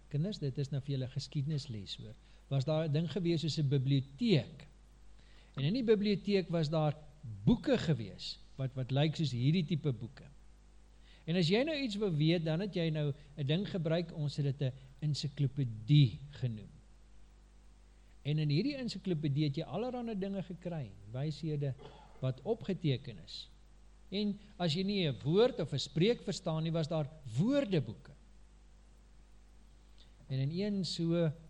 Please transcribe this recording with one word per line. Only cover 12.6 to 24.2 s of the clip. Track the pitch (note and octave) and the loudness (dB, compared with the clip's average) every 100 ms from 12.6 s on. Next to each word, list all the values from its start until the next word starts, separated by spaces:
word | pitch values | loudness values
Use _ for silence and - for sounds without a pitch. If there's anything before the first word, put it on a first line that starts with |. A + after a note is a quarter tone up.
het | G3+ F#3 | -2 -2
jy | E3 | 0
nou | D#3 D3 C3+ - - | 0 -2 -2 -10 -6
'n | C#3 | 0
ding | E3 G#3 | 0 0
gebruik, | G3 D#3 E3 E3 D#3+ | -2 0 0 -2 -4
ons | D3 - | -4 0
het | C#3+ | -2
dit | C3+ | 0
'n | C3+ - - - | -4 -4 -16 -6
ensiklopedie | D3+ C#3 C#3+ - C3+ - B2 A2 G#2+ D3 B2+ - - - | -2 -2 -4 -2 -2 0 -4 -4 6 8 8 4 -12 -6
genoem. | B2 G#2+ G2 - - - - - - - - - - - - - - - | -4 -4 -12 -20 -20 -20 -20 -20 -20 -20 -20 -20 -20 -20 -20 -20 -20 -8
En | C#3+ D3+ | -2 2
in | D3+ | 4
hierdie | C#3+ C4 C#4 | 2 2 -2
ensiklopedie | B3 F#3+ F#3 D#3+ D3+ C#3 D3+ | -6 -4 -2 0 0 2 0
het | D3 | 0
jy | |
allerhande | D#3 E3 B3 B3 A#3 G3+ | -4 -4 -4 -4 -4 -4
dinge | G3 G3 | -4 -4
gekry, | F3+ F3 F3+ E3 A2 G2 G2+ | -6 -8 -6 -6 -8 -12 -10
wyshede | B2 D#3 D3 D#3+ D3 C#3 B2 - - - - | -4 -4 -4 -4 -2 -2 -4 -12 -20 -20 -4
wat | C3 B2 | -4 -4
opgeteken | G3 B3 - F3+ D3+ B2 - F#2+ | -4 -4 -2 -2 0 -2 -4 -16
is. | - - - - - - - - - | -14 -16 -16 -20 -20 -20 -20 -20 -8
En | G3 | -2